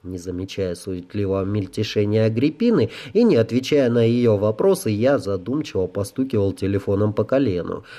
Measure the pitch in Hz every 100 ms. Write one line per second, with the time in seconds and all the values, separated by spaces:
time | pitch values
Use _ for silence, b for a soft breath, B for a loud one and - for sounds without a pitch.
0 | 90 92 87 90 95 - 95 85 - 92
1 | - 104 98 98 98 104 95 - 107 107
2 | 104 107 110 110 147 - 240 202 113 B
3 | B 196 233 135 113 120 131 147 127 120
4 | 113 120 120 104 104 110 190 190 117 104
5 | 123 135 90 98 92 143 147 98 90 101
6 | 98 - 131 107 98 92 98 98 - 101
7 | 107 104 107 135 131 87 85 87 B